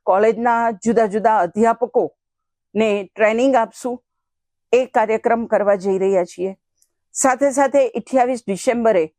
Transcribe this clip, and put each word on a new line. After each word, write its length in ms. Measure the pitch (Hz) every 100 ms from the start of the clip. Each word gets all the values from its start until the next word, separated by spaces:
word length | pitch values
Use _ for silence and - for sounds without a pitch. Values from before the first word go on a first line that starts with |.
કોલેજના 680 | - 190 220 220 240 233 233
જુદા 360 | 208 226 233 220
જુદા 300 | 208 214 220
અધ્યાપકોને 1700 | 175 208 226 226 247 240 170 - _ _ _ _ _ 202 220 202 185 -
ટ્રેનિંગ 400 | 214 226 269 262
આપશું, 460 | 226 - 254 247 _ _ _ _ _ _ _
એ 120 | 240
કાર્યક્રમ 640 | 247 240 214 220 220 226 226
કરવા 280 | 214 202
જઈ 240 | 202 196 190
રહ્યા 260 | 190 190
છીએ. 320 | 180 - 190 190 _ _ _ _ _
સાથે 380 | - 269 254 277
સાથે 380 | 262 277 277 254
અઠ્યાવીસ 540 | 240 - 254 247 247 -
ડિસેમ્બરે 680 | 190 - 240 226 190 196